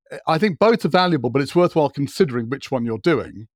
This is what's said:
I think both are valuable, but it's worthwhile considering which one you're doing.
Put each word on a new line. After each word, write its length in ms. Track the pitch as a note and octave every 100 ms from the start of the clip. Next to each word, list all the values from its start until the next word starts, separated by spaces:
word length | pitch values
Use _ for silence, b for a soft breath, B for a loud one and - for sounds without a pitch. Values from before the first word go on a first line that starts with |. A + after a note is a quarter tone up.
| _ D3 -
I 120 | D#3+
think 220 | G#3+ D3
both 260 | G#3+ A3+ E3
are 40 |
valuable, 400 | F3+ F3+ D3+ A#2+
but 120 | C3+
it's 140 | C#3 F3
worthwhile 340 | F3 E3 C#3
considering 600 | - C#3 - E3+ A#2+ A#2
which 220 | C3+ -
one 140 | C3 A#2
you're 120 | A2
doing. 480 | B2 B2+ F#2 F#2+ A2